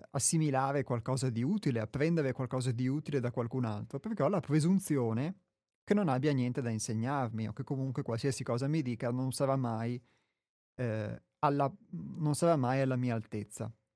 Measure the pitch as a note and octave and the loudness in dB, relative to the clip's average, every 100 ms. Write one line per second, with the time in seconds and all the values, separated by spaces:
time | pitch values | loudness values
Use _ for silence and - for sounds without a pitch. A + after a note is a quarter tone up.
0 | - C#3 - E3 D3+ C3 C3+ C#3+ - A#2+ | -6 -2 2 2 4 2 2 0 0 -2
1 | B2+ C3 C3 A2+ C3 G#3 D3 A2+ G#2+ C3 | -2 0 0 0 0 0 0 0 -2 0
2 | D#3 E3+ C3 B2 B2+ B2+ B2+ A#2 B2+ D3 | 2 2 0 -2 -2 -2 -2 0 0 -2
3 | D#3 C#3+ A#2+ B2 A#2 C3 A#2 G#2 A2+ C#3 | -2 -2 -2 -2 -2 -2 -2 -4 -6 -8
4 | A3 G#3+ C#3+ G3 - D3+ D#3+ F#3+ - C#3 | -6 0 2 2 2 2 4 2 2 0
5 | A#2 A2 D#3 F#3+ _ _ _ _ - G#3 | 2 0 -2 -6 _ _ _ _ 0 2
6 | F3 C3 D3 C3+ B2 B2 A#2 A2 - A2 | 4 4 4 2 2 0 -2 -2 -2 -2
7 | B2 C#3+ A#2 A2 A2 A2 B2 C3+ C3+ B2+ | 0 0 -2 -2 -4 -4 -4 -2 -2 -4
8 | C3 A2+ C#3 - C3 A#2+ C#3 D#3+ B2+ A#2 | -2 -2 -2 -2 -2 0 0 0 0 -2
9 | B2 B2+ C3 - C3+ C3+ B2 A2+ A#2 B2 | -2 -2 -2 0 2 2 0 -2 -4 -6
10 | - _ _ _ _ _ _ - B2 A2 | -10 _ _ _ _ _ _ -6 -2 -2
11 | G#2+ A#2 _ _ D3+ C#3+ C#3 - - E3 | -4 -8 _ _ 2 4 0 -2 -14 -12
12 | - D#3+ D3+ C#3+ E3+ D#3 B2 C3 C3+ B2 | -10 -2 0 2 4 4 2 2 0 0
13 | B2 A2+ - G#2+ G#2 - A2+ - _ | 0 -2 -4 -8 -8 -8 -10 -12 _